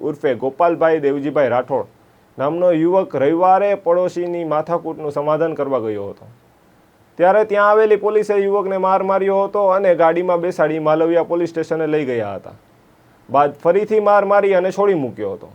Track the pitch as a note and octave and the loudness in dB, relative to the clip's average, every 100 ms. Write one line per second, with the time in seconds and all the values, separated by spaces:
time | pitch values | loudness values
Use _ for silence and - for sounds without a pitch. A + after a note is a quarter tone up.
0 | D3 D3 C#3+ A2+ - C3+ E3+ E3 E3 D#3+ | -10 -4 -4 -2 -4 0 0 2 0 2
1 | C#3+ C#3+ C#3+ C#3 B2+ A#2+ B2 C3 - _ | 0 -2 -2 0 0 0 -2 -4 -6 _
2 | _ _ _ - C#3 E3+ F3+ D#3+ E3 F#3+ | _ _ _ -6 -4 0 0 2 2 0
3 | F#3 C#3 C#3 E3 F#3 F#3+ G3+ G3 E3+ F3 | 0 0 0 2 4 4 2 0 0 0
4 | F3+ F3+ F3 F3 D#3+ D3+ D#3 E3+ D#3+ D#3 | 0 -4 -6 -4 -4 -4 -2 -4 -6 -8
5 | D3 C#3+ D3 D3+ E3 D3 C3+ C3 A2 G#2 | -8 -4 -2 0 -2 -4 -4 -2 -4 -6
6 | G2 F#2+ A2 - _ _ _ _ _ _ | -8 -14 -20 -20 _ _ _ _ _ _
7 | _ - F3 G#3 G#3+ G3+ G#3 G#3+ A3 G3+ | _ 0 4 4 2 2 4 4 4 2
8 | G#3 G#3+ G#3 G3+ G3 G3+ F#3+ F#3+ F#3+ F#3+ | 2 0 0 0 0 0 -2 -2 0 0
9 | F#3+ G3 G3 G3 G3 G#3 G3 F#3+ G3 E3 | 0 0 0 0 0 0 0 2 2 4
10 | E3 E3+ F3+ F3 F3 F3 D#3 D#3+ D#3 D#3 | 2 2 -2 -2 -2 -2 -2 0 0 2
11 | E3 E3+ D#3+ F3 E3 E3 D#3 D#3+ D#3 D3+ | 2 0 0 -2 -4 -4 -6 -4 -2 -2
12 | C3 A#2+ G#2 F#2+ - G#2 _ _ _ _ | -2 -4 -6 -8 -14 -20 _ _ _ _
13 | _ _ - C3 D3 C#3+ E3+ F#3+ G#3+ A3 | _ _ -2 0 0 0 0 0 0 0
14 | G#3 G3+ G3 G3+ G3 F#3 F#3 F#3 G3+ F3 | 2 2 2 2 2 2 0 0 0 0
15 | B2+ - G#2 F2+ E2 | -4 -6 -8 -10 -14